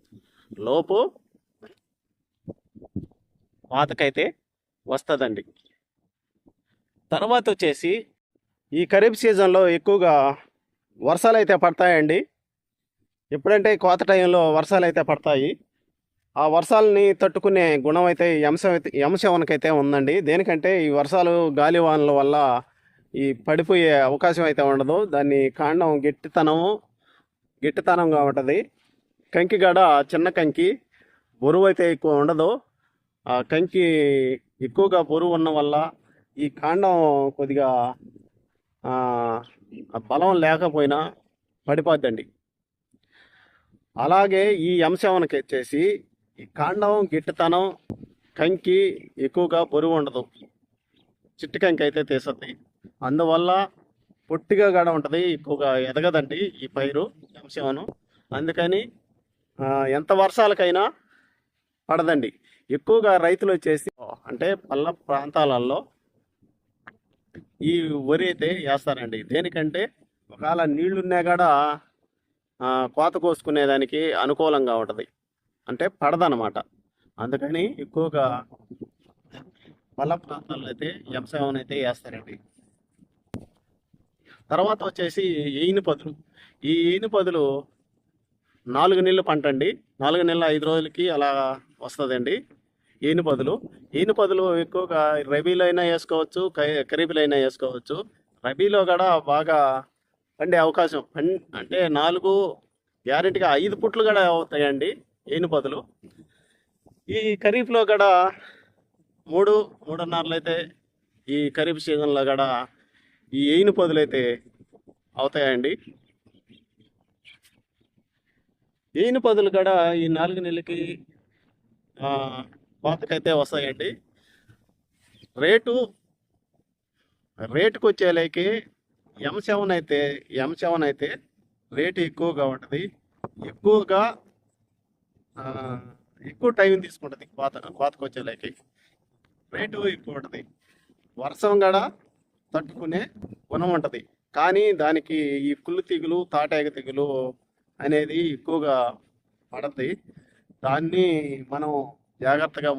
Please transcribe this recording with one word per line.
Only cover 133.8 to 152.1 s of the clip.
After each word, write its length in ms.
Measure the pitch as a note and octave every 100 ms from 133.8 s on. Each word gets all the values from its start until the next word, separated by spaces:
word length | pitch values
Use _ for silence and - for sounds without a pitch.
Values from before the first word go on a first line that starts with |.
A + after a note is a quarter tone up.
| G3 F#3+ A3 - _ _ _ _ _ _ _ _ _ _ _ -
ఆ, 40 | C3+ C3 C3 B2 B2 - _ _ C#3+
ఎక్కువ 220 | - A#3+ A#3
టైం 220 | G3 F#3+
తీసుకుంటది 420 | F#3 - D3 C3+ - -
కోత, 160 | C3+ C3 - -
కోతకు 240 | C#3 - C#3
వచ్చేలేకి 420 | B2+ A#2 A2+ G2+ - _ _ _ _ _ _ _ _ _
రేటు 260 | E3+ G#3+ G#3 G3+
ఎక్కువ 260 | F3 - C#3+
ఉంటది. 220 | C3+ C3 - _ _ _ _ _ _ -
వర్షం 340 | C3+ - G#3 G3+
కూడా 180 | G3 F#3+ A3+ - _ _ _ _ _
తట్టుకునే 480 | D#3 D#3 - E3 E3+ A#3 - - - _
గుణం 200 | D#3 F3+ E3+
ఉంటది, 240 | C#3+ A#2 - _ _ -
కానీ 260 | E3 G3 G#3 F#3
దానికి 360 | D3+ D#3+ D3+ D#3+ D3 C#3 C#3
ఈ 40 | C#3+
కుళ్ళు 180 | - F3+ -
తెగులు, 280 | E3+ D#3+ F3 F3
తాటాకు 400 | D3+ D3+ D#3 D3 D3
తెగులు 300 | C3 C3+ C#3+ C3 B2+ B2+ _ _ _ -
అనేది 380 | C#3 D3+ D3+ D#3+ E3+ C#3
ఎక్కువగా 400 | - D#3+ D3 C3 A#2+ - _ _ _ _ _
పడద్ది. 360 | C3 C#3+ C#3+ C3 F#3+ _ _ _ _ _ _
దాన్ని 420 | C3 C#3 D#3+ F3+ F#3 D#3+ D3 C3+ C3
మనం 160 | C#3 D3+ C#3+ B2+ - _